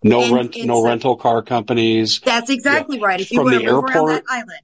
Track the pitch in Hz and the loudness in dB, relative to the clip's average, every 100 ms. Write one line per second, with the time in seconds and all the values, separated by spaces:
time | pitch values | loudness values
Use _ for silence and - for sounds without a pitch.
0 | 107 120 120 123 120 117 120 117 113 117 | 2 2 4 2 0 -6 -2 0 2 0
1 | 131 117 127 113 107 120 107 120 113 110 | 0 0 0 0 0 -4 -2 0 2 2
2 | 110 - - 233 233 269 269 294 311 262 | 0 -2 0 -2 0 -2 0 -2 -2 -4
3 | 208 185 190 240 254 123 117 131 262 160 | -2 -2 -2 0 2 2 2 0 0 0
4 | 156 156 - 254 226 170 | 0 -2 -4 -8 -8 -18